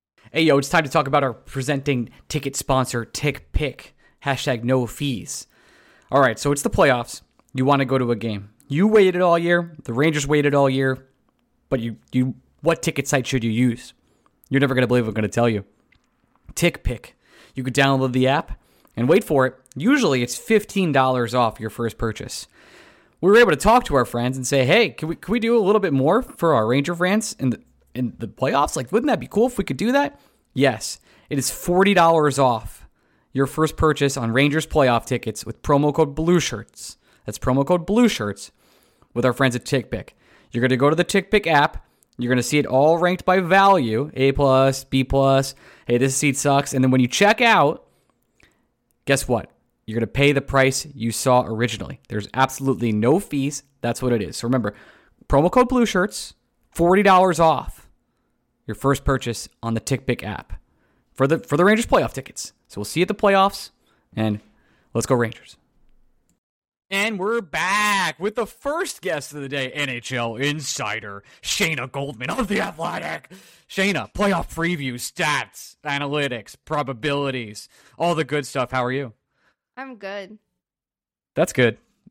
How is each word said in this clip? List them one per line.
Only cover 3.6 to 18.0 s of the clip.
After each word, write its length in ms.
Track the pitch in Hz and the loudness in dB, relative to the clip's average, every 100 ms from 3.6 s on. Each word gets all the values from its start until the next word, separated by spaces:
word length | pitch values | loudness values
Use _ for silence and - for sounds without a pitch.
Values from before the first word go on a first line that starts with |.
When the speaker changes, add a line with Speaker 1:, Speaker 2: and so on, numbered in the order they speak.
| 147 - - _ _ _ | -4 -8 -20 _ _ _
Speaker 1:
Hashtag 400 | - 131 - 123 | -4 -4 -2 -2
no 220 | 117 131 120 | 0 0 0
fees. 640 | - 147 117 - - - _ _ _ _ _ - | -4 -6 -6 -8 -14 -14 _ _ _ _ _ -2
All 100 | 135 | 4
right, 160 | 131 110 | 4 2
so 140 | 143 | -2
it's 100 | 143 | -2
the 80 | 214 | -2
playoffs. 540 | - 156 123 117 - _ _ _ 131 | 2 4 2 -2 -12 _ _ _ -2
You 100 | 131 | 2
wanna 200 | 139 131 | 2 2
go 120 | 131 | 0
to 140 | 123 | 0
a 40 | 117 | -2
game. 360 | 113 104 101 _ - | -4 -8 -10 _ -6
You 200 | 143 208 | 0 4
waited 320 | 214 190 180 | 6 4 4
all 200 | 180 170 | 2 2
year. 340 | 170 175 170 - | 2 0 0 -10
The 100 | - | -6
Rangers 340 | 117 160 147 139 | 0 0 0 0
waited 260 | 147 143 | 2 2
all 160 | 143 139 | 2 2
year. 380 | 131 135 131 - _ _ _ _ _ - | 2 0 -2 -8 _ _ _ _ _ -6
But 100 | 131 | -4
you, 180 | 117 110 _ | -4 -10 _
you, 240 | 127 131 - _ _ | -2 -2 -4 _ _
what 220 | 160 165 | 0 0
ticket 240 | - 151 135 | -2 -4 -2
site 180 | 143 120 | -2 0
should 180 | 135 | -2
you 60 | 117 | -2
use? 460 | 110 127 117 - - _ _ _ _ - | 0 0 -2 -10 -20 _ _ _ _ -4
You're 140 | 135 | 0
never 140 | 131 127 | 0 2
gonna 100 | 120 | 2
believe 200 | 123 110 | 2 0
what 40 | |
I'm 60 | 104 | -2
gonna 120 | 107 | -2
tell 220 | - 120 | 0 0
you. 160 | 107 101 _ _ _ _ _ _ _ - | 0 -6 _ _ _ _ _ _ _ -14
TickPick. 600 | - 170 - - 117 - _ _ _ _ - | -2 -2 -2 -6 -6 -12 _ _ _ _ -10
You 80 | |
could 100 | 127 | -4
download 380 | 127 139 135 | 2 2 2